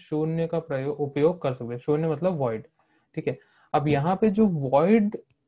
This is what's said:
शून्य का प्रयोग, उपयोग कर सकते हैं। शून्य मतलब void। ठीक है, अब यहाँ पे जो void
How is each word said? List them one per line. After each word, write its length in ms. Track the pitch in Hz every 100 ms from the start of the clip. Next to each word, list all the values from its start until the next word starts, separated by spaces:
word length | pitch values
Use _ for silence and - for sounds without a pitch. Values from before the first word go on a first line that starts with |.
शून्य 460 | - 151 156 165 165
का 120 | 165
प्रयोग, 400 | 160 135 135 151
उपयोग 420 | 143 143 151 180
कर 120 | 143
सकते 180 | 127 117
हैं। 80 | 123
शून्य 280 | - 151 165
मतलब 300 | 147 180 165
void। 280 | 127 110 - _ _ _ _ -
ठीक 120 | -
है, 100 | 123 _ _ _
अब 140 | 147 147
यहाँ 280 | 143 151 190
पे 140 | 220
जो 160 | 202 214
void 720 | 165 135 139 175 226 208 - - _